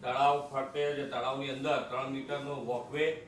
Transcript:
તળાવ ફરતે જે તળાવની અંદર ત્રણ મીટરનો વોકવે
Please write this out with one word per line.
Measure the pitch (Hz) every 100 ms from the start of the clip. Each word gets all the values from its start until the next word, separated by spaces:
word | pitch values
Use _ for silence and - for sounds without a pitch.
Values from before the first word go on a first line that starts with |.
તળાવ | 123 127 143 143 143
ફરતે | 139 135 151 147 143
જે | 139
તળાવની | 131 123 135 139
અંદર | 135 135 113 -
ત્રણ | 123 131
મીટરનો | 135 135 143 139 143
વોકવે | 113 123 113 143 156 160